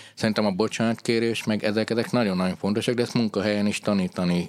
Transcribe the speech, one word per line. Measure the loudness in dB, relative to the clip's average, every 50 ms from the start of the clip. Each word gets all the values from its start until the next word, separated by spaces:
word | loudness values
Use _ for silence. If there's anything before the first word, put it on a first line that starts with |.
| -8 -14 -8
Szerintem | -2 -2 0 0 2 0
a | 0
bocsánatkérés, | 2 0 0 0 0 0 0 0 -2 -2 -2 0 0 2 2 0 -2 -2 -2
meg | -2 -2 0 0
ezek, | 0 0 0 0 0
ezek | 0 -2 -2 0
nagyon-nagyon | 0 2 2 2 2 0 0 0 -2
fontosak, | -2 -2 -2 0 0 0 0 0
de | 0 0
ezt | 0 0
munkahelyen | 0 0 0 0 0 0 0 2 2 0
is | 0 0 -2
tanítani | 0 0 2 2 0 0 -2 -2 0 2 2 0 0